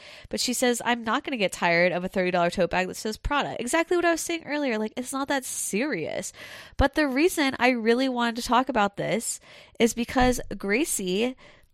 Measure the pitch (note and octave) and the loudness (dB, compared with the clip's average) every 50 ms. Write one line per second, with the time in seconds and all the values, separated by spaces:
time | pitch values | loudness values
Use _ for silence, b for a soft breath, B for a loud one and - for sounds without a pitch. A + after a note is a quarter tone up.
0 | B B B B B - - G#3+ - B3 A#3+ - C4 B3 A#3+ - - A#3 A#3+ A#3+ | B B B B B -8 -6 -4 -2 -2 -2 0 2 2 0 0 0 -2 -2 -2
1 | A3+ A3+ A3 C#4+ - F4 C#4 A3+ G3 F3 - - F#3+ F3 E3+ E3+ F3 F3+ E3 F3+ | -2 -2 -2 -2 -2 -4 -2 0 0 -2 0 0 2 4 4 6 4 4 2 0
2 | F3+ F#3 - G3 F3+ F3+ F3+ F3 E3+ F3 - G3+ F3 E3 - F3+ F#3 F3+ F3+ - | -4 -2 -2 0 0 2 2 2 2 2 2 2 0 2 2 0 -2 -2 -6 -6
3 | - A3 G#3+ - - - D4 C#4 A3 C#3 C3+ - A#3+ B3 - E4 E4 - F4+ F4 | -6 -6 -6 -6 -4 -2 0 0 0 -2 -4 -6 -4 0 0 0 2 2 0 2
4 | F4 E4+ E4 D#4+ - - E4 E4 - B3+ D4 D4+ C#4+ C4 A3 G#3+ A3 A3 - B3+ | 2 2 2 0 -2 -4 -6 -6 -6 -4 -4 -2 0 0 0 0 -2 -4 -6 -8
5 | B3 - C#4 C4+ C#4 C#4 C#4+ C4+ C4 - - - - - - G3+ C4+ D4+ A#3+ E3 | -8 -6 -6 -4 -2 -2 -2 -4 -4 -6 -6 -6 -4 -2 -2 -2 -2 -2 -2 -4
6 | D3 - - - - - B B B B B B B B B - C4 C#4 - D#4 | -4 -4 -6 -6 -8 -8 B B B B B B B B B 2 2 2 2 2
7 | D4+ C#4 B3 C#4 D#4+ F#4 - E4 C#4+ C4+ C4+ - A#3+ B3+ B3+ A#3 G#3+ A3+ A#3 B3 | 0 2 2 2 2 2 2 2 0 0 2 2 2 2 2 4 2 2 4 4
8 | C4+ C4 B3 A#3+ A#3 A#3 A3+ A#3+ - - A#3+ A#3+ C4 - B3 A3 G3+ G3+ - - | 2 0 0 0 -2 -2 -2 -4 0 2 2 2 2 2 2 2 2 0 0 -4
9 | D3+ D3 E3+ A#3 - - - B B B B B B B B - A#3 A3+ - - | -4 -2 -2 -2 -2 -4 -8 B B B B B B B B 2 2 2 2 -2
10 | A#3+ - - C4 B3+ B3+ B3 B3+ - - G#3+ G3 - G3 G3+ B3+ E4 - - - | -6 0 2 4 4 4 4 0 -4 -8 -8 -6 -2 0 0 0 0 0 -2 -2
11 | F#3+ F3+ F3+ G3+ A#3 B3+ C4 B B B B B B B | -2 0 0 0 0 -2 -4 B B B B B B B